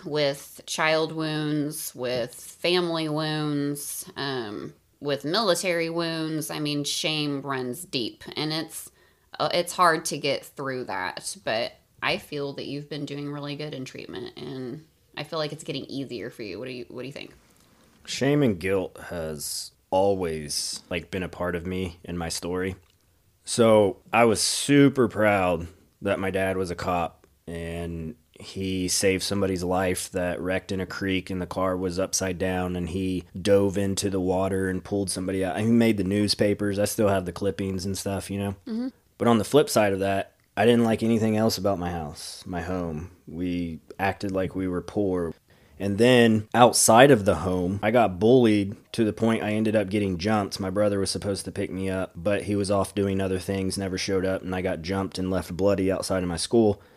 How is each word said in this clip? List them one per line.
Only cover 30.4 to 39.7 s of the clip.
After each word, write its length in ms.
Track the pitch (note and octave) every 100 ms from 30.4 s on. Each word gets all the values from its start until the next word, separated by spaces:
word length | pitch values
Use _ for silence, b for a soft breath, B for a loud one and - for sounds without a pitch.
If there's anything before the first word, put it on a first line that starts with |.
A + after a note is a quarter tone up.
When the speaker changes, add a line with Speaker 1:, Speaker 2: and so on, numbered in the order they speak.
Speaker 2:
wrecked 300 | F2+ F#2 -
in 100 | F#2+
a 40 | F2+
creek, 440 | - F#2+ F#2 F2
and 120 | F#2
the 40 | F2
car 280 | F#2+ F#2 F#2
was 220 | F#2 F2
upside 380 | F#2+ - F#2+ E2+
down, 380 | F#2 F#2 F2+ F2+
and 140 | E2+
he 340 | F#2+ F#2+ F#2 - F#2+
dove 380 | F#2+ G2+ G2+ F#2+
into 320 | G2 F#2+ G2+
the 100 | F#2+
water 500 | F#2 F#2 F#2+ F#2+ F#2+
and 140 | F#2
pulled 260 | - G#2 F#2+
somebody 340 | F#2+ F#2 F#2+ F#2
out. 120 | E2
He 60 | A2
made 300 | A#2 A2+ G#2
the 60 |
newspapers. 720 | F2+ G#2 G#2 - G#2 G2+ G#2 G2
I 60 | G#2
still 220 | - G#2
have 160 | G2 F2
the 60 |
clippings 540 | F2 G2 F#2+ G2 F#2+ G2
and 120 | F#2+
stuff, 320 | G2+ F#2+ -
you 100 | G2
know? 120 | G2+ G2 -
Speaker 1:
Mm-hmm. 200 | A3 B3+ - _ -
Speaker 2:
But 100 | A2+
on 100 | A2+
the 60 | G2+
flip 240 | C#3+
side 240 | D3